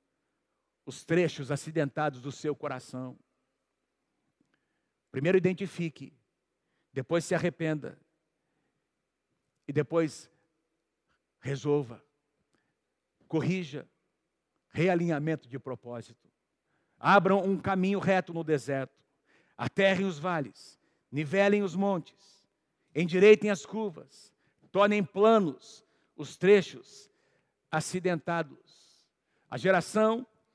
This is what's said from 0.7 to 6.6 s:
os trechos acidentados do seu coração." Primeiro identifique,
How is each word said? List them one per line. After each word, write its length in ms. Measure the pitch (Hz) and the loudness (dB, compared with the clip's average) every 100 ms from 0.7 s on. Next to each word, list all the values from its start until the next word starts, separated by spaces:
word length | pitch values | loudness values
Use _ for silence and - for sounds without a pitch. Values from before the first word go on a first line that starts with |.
| _ | _
os 200 | - 127 | -18 -18
trechos 480 | - 165 170 - 127 | -2 0 0 -4 -6
acidentados 680 | 143 - 160 139 156 151 127 | -8 -4 -4 -4 -2 -4 -4
do 120 | 135 | -12
seu 240 | - 151 143 | -8 -8 -6
coração." 600 | 147 127 - 127 127 127 _ _ _ _ _ _ _ _ _ _ _ _ _ _ _ _ _ _ _ | -8 -12 -12 -12 -12 -16 _ _ _ _ _ _ _ _ _ _ _ _ _ _ _ _ _ _ _
Primeiro 260 | 131 156 190 | -4 2 2
identifique, 760 | 180 185 196 - 165 - 139 _ _ _ _ _ | 2 -2 -8 -6 -8 -8 -20 _ _ _ _ _